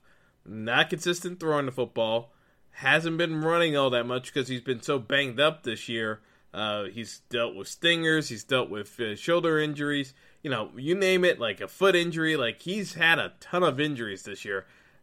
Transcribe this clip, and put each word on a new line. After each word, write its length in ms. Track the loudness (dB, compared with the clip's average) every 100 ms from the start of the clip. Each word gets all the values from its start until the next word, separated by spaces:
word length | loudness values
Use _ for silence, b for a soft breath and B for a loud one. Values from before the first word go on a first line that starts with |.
| b b b b -14
Not 460 | -8 0 2 2
consistent 480 | 0 -2 -2 -4 -6
throwing 260 | 0 0 0
the 60 |
football, 600 | -2 -4 0 0 0 -4 b b b b
hasn't 460 | -2 2 2 2 0
been 240 | 0 0
running 360 | 2 2 4 4
all 120 | 2
that 140 | 2 0
much 280 | -4 -4
'cause 160 | -4 -4
he's 120 | -4
been 200 | -4 -4
so 180 | -2 -2
banged 400 | 2 0 0 2
up 240 | 2 2
this 240 | -6 -6 -6
year. 320 | -4 -4 -6 b b b
Uh, 300 | -6 -4 -4
he's 360 | -6 -8 -12 -14 -6
dealt 260 | -2 -2 -4
with 120 | -12
stingers, 600 | 0 2 2 2 0 0
he's 140 | -8
dealt 260 | 0 0 2
with, 300 | -6 -8 -6
uh, 160 | -4 -4
shoulder 440 | 0 2 2 2
injuries, 540 | 0 -2 -2 -2 -4 b b b
you 60 | -4
know, 200 | -4 -4 -6
you 180 | -2
name 320 | 2 4 4 4
it, 140 | 2
like 220 | -2 -4
a 60 | -8
foot 280 | 2 4 4
injury. 400 | 2 0 0 0
Like, 260 | 0 -4
he's 320 | -6 -6 -6
had 240 | 2 4 4
a 160 | 0 -8
ton 240 | -4 2
of 160 | 2 2
injuries 440 | -2 -2 -6 -8
this 220 | -10 -12 -6
year. 220 | -6 -8 b b b